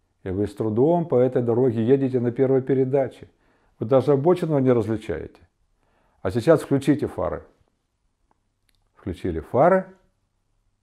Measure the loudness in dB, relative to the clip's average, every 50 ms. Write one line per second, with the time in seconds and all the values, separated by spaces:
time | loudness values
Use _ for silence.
0 | _ _ _ _ -10 -8 -4 -4 -4 -4 -4 -4 -4 -2 0 2 2 2 2 0
1 | 0 0 0 2 2 2 0 -2 -2 0 0 2 2 0 0 0 2 2 2 2
2 | 2 0 -2 -2 -2 -2 -2 0 0 2 2 0 0 0 0 0 0 0 0 -2
3 | -2 -2 -6 -16 -20 -20 _ _ _ _ _ _ _ _ _ -10 -4 2 2 2
4 | 4 4 2 2 4 2 0 0 0 -2 0 0 2 2 2 2 0 -2 -4 -6
5 | -6 -8 -8 -8 -10 -14 -18 _ _ _ _ _ _ _ _ _ _ _ _ _
6 | _ _ _ _ -8 -4 -4 -2 4 4 4 4 4 0 -2 0 2 0 0 0
7 | 0 -6 -6 -6 -6 -6 -6 -8 -12 _ _ _ _ _ _ _ _ _ _ _
8 | _ _ _ _ _ _ _ _ _ _ _ _ _ _ _ _ _ _ _ _
9 | -12 -12 -10 -8 -6 -6 -6 -6 -8 -4 0 2 2 4 4 2 -2 -4 -16 _
10 | _ _ _ _ _ _ _ _ _ _ _ _ _ _ _ _